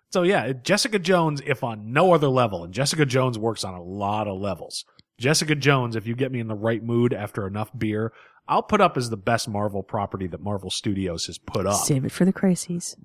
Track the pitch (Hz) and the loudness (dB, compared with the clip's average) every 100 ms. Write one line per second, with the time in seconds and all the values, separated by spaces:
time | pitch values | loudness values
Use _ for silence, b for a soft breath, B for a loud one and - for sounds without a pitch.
0 | _ 190 175 190 117 131 - 208 226 214 | _ 0 2 2 0 -4 0 2 2 0
1 | 170 180 160 143 143 139 123 107 107 139 | 2 4 4 0 -2 -2 -4 -8 -2 4
2 | 185 165 143 127 117 90 85 98 143 160 | 6 6 6 4 2 0 -6 -2 0 2
3 | 139 127 127 113 113 107 98 90 87 101 | 2 2 2 0 -2 -2 -6 -10 -10 -4
4 | 101 107 104 95 101 87 - - b b | -2 0 -2 -4 -4 -6 -8 -12 b b
5 | _ - 127 156 156 151 135 135 120 113 | _ -2 0 2 0 2 4 4 2 -4
6 | 113 120 131 127 110 107 113 113 117 117 | -4 -4 -2 -4 -6 -2 -2 -2 0 2
7 | 120 101 104 - 95 104 110 117 110 107 | 2 0 -4 -6 -6 -4 -6 -4 -4 -2
8 | 113 b b b - 185 226 208 180 143 | -4 b b b -2 -2 2 4 4 2
9 | 117 107 120 117 - 104 104 98 - 110 | -4 -4 0 0 0 -4 -2 -4 -4 -4
10 | 98 95 92 82 98 101 92 - 113 95 | -4 -4 -8 -6 -6 -6 -6 -4 -2 -2
11 | 92 82 - - - 107 95 101 - 139 | -2 -4 -8 -10 -6 -2 0 0 0 0
12 | 135 - 185 - 196 175 - 175 - - | -2 2 2 4 2 0 -2 -8 -8 -12